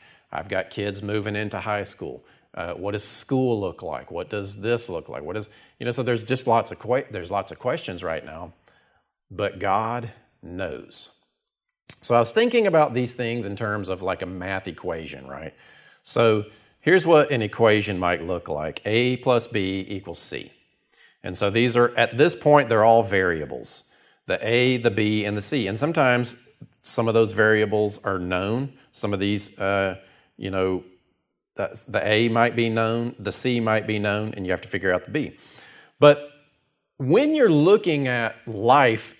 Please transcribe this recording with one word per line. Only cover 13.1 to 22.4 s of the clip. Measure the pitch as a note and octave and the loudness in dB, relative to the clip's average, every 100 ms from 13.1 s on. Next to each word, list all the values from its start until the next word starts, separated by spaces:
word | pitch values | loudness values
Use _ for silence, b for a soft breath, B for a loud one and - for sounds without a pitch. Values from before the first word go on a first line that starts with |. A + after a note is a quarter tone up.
things | - A#2 A#2+ G2+ | -2 -4 -4 -6
in | |
terms | G2 A2 G#2 F2+ | -6 -4 -4 -4
of, | F#2 | -4
like, | F#2 F2+ | -4 -4
a | F2+ | -6
math | F#2 F#2 F#2+ F#2 | -8 -6 -6 -6
equation, | D#2+ F2+ E2 D2+ C#2 C2 | -8 -8 -8 -8 -14 -14
right? | C#2 D#2 - b b b b | -14 -14 -16 b b b b
So | - - A#2 G#2+ G2+ b b b | -4 2 4 4 -2 b b b
here's | - F3+ E3 | 2 4 6
what | D#3+ D3 | 6 6
an | C3 | 2
equation | G#2+ - A2+ G#2+ G#2 F#2 | -2 2 4 4 2 -2
might | F2+ F2 | -2 -2
look | E2 F2 E2+ | -2 -6 -6
like. | D2 D#2 - | -6 -6 -6
A | G#2 A2+ B2 B2 | -2 0 2 0
plus | C3 A#2+ A2+ | 0 0 0
B | G#2 F#2+ F#2+ F#2+ | -2 -2 -4 -6
equals | G2 F#2 E2+ | -10 -8 -8
C. | - B1+ - _ _ _ _ b b b | -6 -8 -10 _ _ _ _ b b b
And | F#2 F2+ | -8 -2
so | G2+ | 0
these | A2 A#2+ A#2+ | 2 2 4
are, | A#2+ B2 | 2 2
at | A#2 A#2 | 0 4
this | E3+ | 2
point, | F3 | 4